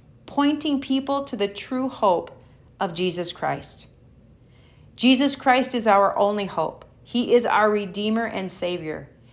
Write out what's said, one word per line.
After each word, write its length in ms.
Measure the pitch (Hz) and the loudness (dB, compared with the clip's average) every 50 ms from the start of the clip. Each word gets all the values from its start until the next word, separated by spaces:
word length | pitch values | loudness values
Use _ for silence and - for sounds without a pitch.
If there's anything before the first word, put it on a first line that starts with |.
| _ - - _ _ | _ -20 -20 _ _
pointing 560 | - - 277 285 285 302 294 - 311 285 269 | -6 -2 0 2 2 0 0 -2 -2 -2 -2
people 440 | - - 269 269 269 269 277 277 277 | -2 -2 -2 -2 0 -2 -4 -4 -4
to 120 | - 254 | -6 -4
the 120 | 196 202 202 | -4 -4 -4
true 400 | 202 - - - 262 254 262 262 | -4 -8 -10 -6 -4 -4 -4 -6
hope 420 | - - 220 196 175 165 - - - - - - - - _ - _ - | -2 0 2 2 2 2 -2 -6 -14 -20 -20 -20 -20 -20 _ -18 _ -6
of 140 | 196 190 160 | -6 -4 -2
Jesus 380 | 170 185 180 160 175 170 - | -2 -2 -2 -2 -4 -4 -6
Christ. 560 | - - 156 143 143 - - - - - - - _ _ - - _ - - _ - _ _ _ _ - _ _ _ - - - - | -6 -4 -4 -4 -4 -4 -8 -12 -14 -14 -18 -20 _ _ -20 -20 _ -20 -20 _ -20 _ _ _ _ -20 _ _ _ -20 -20 -18 -6
Jesus 420 | - - 254 262 262 285 277 277 | 2 4 4 4 6 4 2 0
Christ 380 | - - 269 247 262 254 - - | 2 2 4 4 4 2 0 -2
is 120 | 240 214 | 0 2
our 300 | 220 196 202 196 190 - | 4 6 6 6 4 4
only 300 | - 202 202 208 208 196 | 2 2 2 0 -2 -4
hope. 380 | 180 - 165 156 - - - - - _ _ | -4 -4 -4 -4 -4 -6 -10 -18 -20 _ _
He 320 | - - - 240 240 - 240 | -12 -4 -2 -2 2 4 4
is 100 | 240 - | 4 4
our 240 | - - 208 214 214 | 4 4 4 4 4
Redeemer 560 | 208 208 202 180 175 202 208 214 220 226 233 | 2 0 -2 -4 -6 -4 -2 0 0 -2 -2
and 260 | 214 - 190 190 180 | -4 -6 -6 -6 -6
Savior. 600 | - - 185 180 180 170 156 156 151 151 139 - - _ _ - | -6 -6 -4 -4 -4 -6 -6 -8 -8 -8 -12 -16 -20 _ _ -20